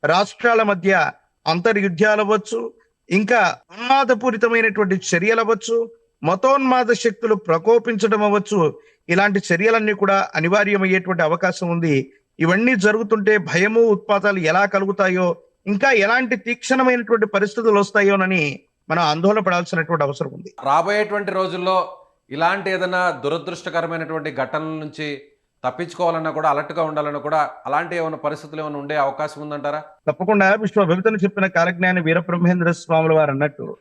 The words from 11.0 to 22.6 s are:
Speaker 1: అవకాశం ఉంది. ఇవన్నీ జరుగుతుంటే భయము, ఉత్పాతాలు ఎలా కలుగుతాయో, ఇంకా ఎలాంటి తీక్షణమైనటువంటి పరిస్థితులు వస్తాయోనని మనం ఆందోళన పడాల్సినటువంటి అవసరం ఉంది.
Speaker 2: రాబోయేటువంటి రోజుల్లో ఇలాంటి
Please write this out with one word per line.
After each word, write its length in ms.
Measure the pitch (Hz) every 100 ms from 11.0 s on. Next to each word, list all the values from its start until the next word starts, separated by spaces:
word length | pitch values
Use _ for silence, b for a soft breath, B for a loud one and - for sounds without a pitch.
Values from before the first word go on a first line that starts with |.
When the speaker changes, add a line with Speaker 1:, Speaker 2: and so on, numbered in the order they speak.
| 180 175 156
Speaker 1:
అవకాశం 380 | 170 185 180 175
ఉంది. 220 | 170 165 139 131 b _ _
ఇవన్నీ 300 | 160 185 240 247
జరుగుతుంటే 500 | 202 214 220 220 202 214 160
భయము, 340 | 170 202 226 233
ఉత్పాతాలు 460 | 202 - 202 202 190 156
ఎలా 120 | 175 202
కలుగుతాయో, 520 | 196 196 190 190 185 180 170 _ _ -
ఇంకా 160 | 202 277 240
ఎలాంటి 320 | 196 240 254 233 226
తీక్షణమైనటువంటి 800 | 240 - 262 254 247 214 226 208
పరిస్థితులు 420 | 196 202 202 226 202
వస్తాయోనని 600 | 196 214 196 196 185 185 147 - _ _ _
మనం 120 | 160 165
ఆందోళన 320 | 151 185 214 190
పడాల్సినటువంటి 580 | 175 175 175 160 165 143
అవసరం 240 | 139 143 127
ఉంది. 140 | - - 135
Speaker 2:
రాబోయేటువంటి 600 | 147 170 208 214 208 202 190
రోజుల్లో 360 | 190 175 180 185 175 - _ _ _ 139
ఇలాంటి 340 | 170 196